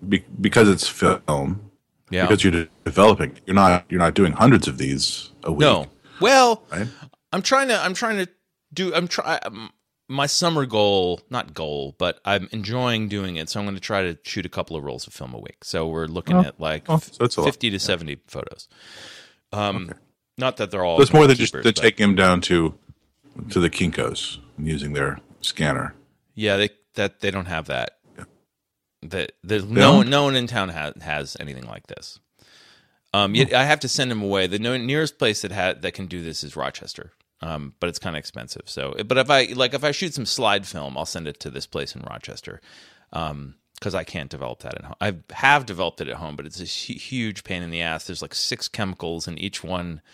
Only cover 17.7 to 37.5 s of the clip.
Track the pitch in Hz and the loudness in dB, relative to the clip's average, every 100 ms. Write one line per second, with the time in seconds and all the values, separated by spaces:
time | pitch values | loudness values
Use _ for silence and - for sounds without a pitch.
17.7 | 98 - 90 78 71 _ - - - - | -2 -2 -4 -6 -12 _ -12 -12 -14 -20
18.7 | _ - - - - - _ _ 104 104 | _ -20 -20 -20 -20 -20 _ _ -4 -4
19.7 | 98 87 85 _ _ _ - 127 - 107 | -4 -8 -14 _ _ _ -6 -4 -2 -4
20.7 | 101 90 85 139 151 143 123 113 65 117 | 0 4 6 8 10 10 8 2 2 2
21.7 | 107 110 107 101 92 92 87 - 87 80 | 4 4 6 4 6 6 4 4 4 2
22.7 | - - - _ _ _ - 117 98 85 | -2 -16 -20 _ _ _ -16 -4 2 2
23.7 | - 90 - 58 - - - - - 78 | 2 -2 0 -4 -4 -8 -10 -16 -8 -4
24.7 | 76 71 73 69 71 - _ - - 73 | -4 -4 -2 -2 -4 -14 _ -8 -2 -2
25.7 | 65 - - _ _ _ - 104 98 104 | -2 -6 -12 _ _ _ -4 0 2 0
26.7 | - _ - 101 - 101 95 90 80 76 | -4 _ -4 -4 -2 -4 -4 -4 -6 -6
27.7 | 65 58 - _ - - _ _ _ _ | -6 -6 -10 _ -20 -20 _ _ _ _
28.7 | _ _ _ 80 92 65 - 87 107 101 | _ _ _ -10 -6 -8 -8 -2 -2 2
29.7 | 120 139 190 202 143 143 131 117 120 95 | 6 8 8 8 4 4 2 0 -2 -4
30.7 | 82 76 - 80 76 71 - 73 64 60 | -4 -8 -8 -6 -6 -6 -10 -12 -12 -14
31.7 | - - - - - _ _ _ _ _ | -16 -16 -16 -18 -20 _ _ _ _ _
32.7 | _ _ _ _ 101 101 110 135 123 139 | _ _ _ _ 0 2 2 2 2 2
33.7 | 151 127 - 127 110 101 98 92 104 117 | 0 0 -2 -2 -2 -2 0 0 -2 -2
34.7 | 127 120 147 156 - 120 104 98 95 92 | -4 -2 -2 -4 -2 -2 0 -4 -2 -2
35.7 | - 92 - 92 87 82 76 73 73 67 | -2 -6 -8 -10 -8 -8 -8 -10 -8 -8
36.7 | - - - - _ _ _ 82 | -8 -14 -16 -18 _ _ _ -10